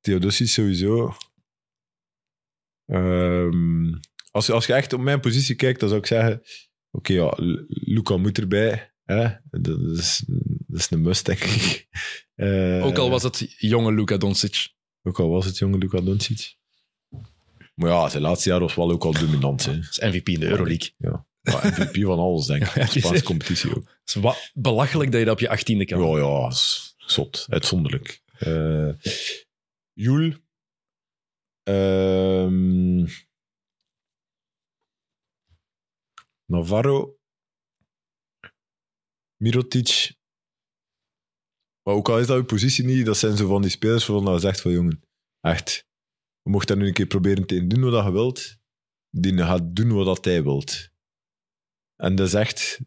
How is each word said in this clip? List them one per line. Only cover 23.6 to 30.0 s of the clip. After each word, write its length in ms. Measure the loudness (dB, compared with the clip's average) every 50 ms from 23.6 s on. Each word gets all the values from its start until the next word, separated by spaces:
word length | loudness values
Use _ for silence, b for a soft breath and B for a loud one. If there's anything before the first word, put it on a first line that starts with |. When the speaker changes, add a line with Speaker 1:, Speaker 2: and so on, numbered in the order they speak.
| -2 -4 -4
Speaker 1:
ook. 120 | -6 -6 -10
Speaker 2:
Het 120 | _ _ _
is 100 | -6 -4
wa-, 220 | 0 0 0 0 0 -8 -12 _
belachelijk 560 | -2 0 0 2 2 2 2 2 0 0 2
dat 100 | 2 2
je 60 | 2
dat 80 | 2 2
op 60 | 0
je 80 | 0 -2
achttiende 360 | -2 -2 0 0 0 0 0
kan. 160 | 0 0 2
Speaker 1:
Ja, 180 | 2 2 2 2
ja, 300 | 2 2 0 0 0 -2
is 460 | -2 -2 0 0 -2 -4 -8 -14 _
zot. 500 | _ -4 -2 -2 -2 -2 -4 -6 -10 -6 -2
Uitzonderlijk. 720 | -2 -2 0 0 0 0 0 0 -2 -4 -6 -10 -18 -20 _ _ _ -6
Eh, 520 | -4 -2 -2 0 0 0 0 0 0 -2 -4 -4 B B B B B B B B B _ _ _ _ _ _ _ _ _
Joel. 400 | _ -2